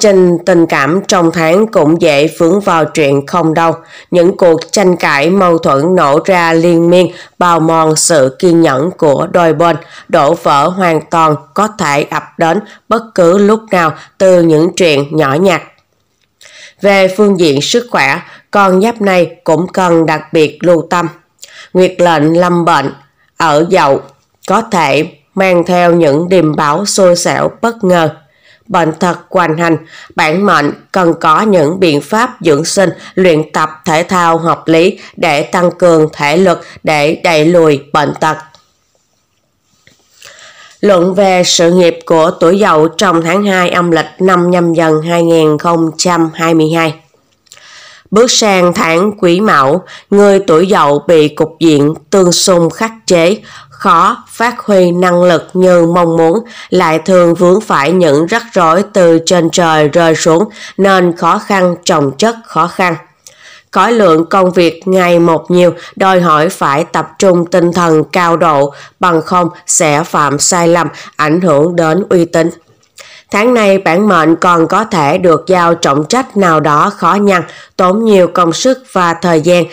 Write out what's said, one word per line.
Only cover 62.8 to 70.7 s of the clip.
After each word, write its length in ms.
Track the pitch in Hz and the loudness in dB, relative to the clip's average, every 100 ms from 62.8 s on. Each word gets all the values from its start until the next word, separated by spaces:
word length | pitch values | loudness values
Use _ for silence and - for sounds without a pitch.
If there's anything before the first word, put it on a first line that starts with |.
| 180 160 - _ - _ - - _ | -4 -4 -12 _ -20 _ -20 -20 _
Khối 220 | 202 202 | -2 0
lượng 340 | 240 190 160 165 | 2 2 2 0
công 240 | 196 185 | 0 0
việc 360 | 180 170 - 190 | 2 0 -2 -2
ngày 300 | 185 175 175 | 0 2 2
một 320 | 170 160 - | 2 0 0
nhiều, 240 | 180 175 170 - - | 2 2 0 -10 -4
đòi 240 | 190 185 | 0 2
hỏi 280 | 175 151 165 | 2 0 0
phải 360 | - 160 139 | -2 -2 -2
tập 240 | 165 175 156 - | -4 -6 -8 -2
trung 280 | 196 175 165 | 0 0 0
tinh 260 | 180 170 | 0 0
thần 320 | 175 175 156 | 0 0 0
cao 320 | 156 185 175 165 | 0 -2 0 0
độ, 380 | 170 143 147 - - - | 0 0 -2 -6 -20 -6
bằng 220 | 185 165 | -2 -2
không 260 | 151 180 170 - - | -2 -2 -2 -6 -6
sẽ 360 | - 160 147 | -2 0 -2
phạm 360 | 170 160 147 143 | -2 -2 -2 -2
sai 300 | - 180 | -2 0
lầm, 200 | 170 | 2